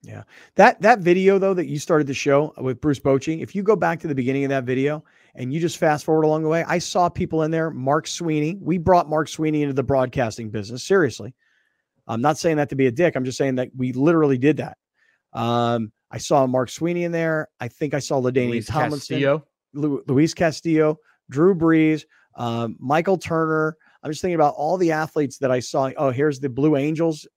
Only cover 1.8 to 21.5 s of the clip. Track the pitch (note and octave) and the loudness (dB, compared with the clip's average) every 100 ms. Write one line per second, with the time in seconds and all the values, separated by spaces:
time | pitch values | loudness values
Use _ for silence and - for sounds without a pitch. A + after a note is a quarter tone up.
1.8 | - D#3 C#3 C3+ C#3+ C#3 D3+ - C3 A#2+ | 0 0 2 -2 2 4 2 -4 -6 -2
2.8 | D3+ C#3 C#3+ C3+ - D#3+ C3 G3 G3 G3+ | -2 0 2 0 0 -6 -6 -4 0 2
3.8 | E3+ E3 E3+ C3+ B2 C3+ C#3 C3+ B2 C3 | 0 -2 -4 -2 -2 -2 0 -2 -2 -2
4.8 | C#3 D3+ _ _ _ - B2+ C#3+ E3+ - | -2 -4 _ _ _ -10 -6 -2 -4 0
5.8 | E3 D3 - D#3 D#3 D#3 D#3 E3 D#3+ F3 | 0 0 2 2 2 2 0 0 0 -4
6.8 | - G3 F3 - F3+ D#3+ D#3 E3 D#3+ B2+ | -2 0 0 0 -4 -2 0 -2 -4 -4
7.8 | C3 D3+ D#3 - F3 D3+ D3+ G3 D3+ F3+ | 0 0 -2 -8 -2 -2 -2 -4 -4 -2
8.8 | E3 F3+ D3+ D3+ D3+ - D#3 D3+ C#3+ C3+ | 4 4 4 -2 -4 -4 -2 0 0 -2
9.8 | B2 C3+ B2+ C#3+ A#2 A2 A2 G#2 G2+ A#2+ | 0 0 0 -2 -4 -4 -8 -8 -10 -12
10.8 | - F#3+ C#3+ - G#2 - _ _ _ _ | 0 2 2 -2 -14 -16 _ _ _ _
11.8 | _ _ - A2+ C#3+ D3+ F3 D3+ D3 C3+ | _ _ -8 0 0 0 0 0 -2 0
12.8 | C3 A#2+ E3+ C#3 C3 B2 C#3+ B2+ B2+ B2+ | 0 2 0 0 -6 -4 -2 -2 -6 -6
13.8 | B2+ B2 D3 E3 D3 C3 C#3 C3+ A#2+ - | -6 0 2 4 2 2 2 0 -6 -14
14.8 | _ _ _ _ _ - A#2 A#2+ A#2+ A#2+ | _ _ _ _ _ -6 0 0 0 -2
15.8 | A2 _ _ B2 - D3+ C3 B2+ A#2+ - | -4 _ _ -12 0 2 2 0 -4 -4
16.8 | E3 F3 F3 E3 E3 D#3 D#3 _ A#2+ _ | -4 -2 -4 -2 -2 -2 -6 _ -12 _
17.8 | D3+ D3 - C#3+ B2 B2 B2 A#2 A2 D3 | -4 -4 -2 0 0 0 0 -2 -4 -2
18.8 | D3+ D3 - C3+ C#3 D3+ _ _ _ C#3 | -2 -4 -6 -2 0 -2 _ _ _ -4
19.8 | D3+ C#3 - C3+ D#3 - E3+ - E3 D#3 | -2 -2 0 2 2 2 -2 -2 0 2
20.8 | D#3 D#3+ _ _ _ B2+ F3 | 2 0 _ _ _ 2 4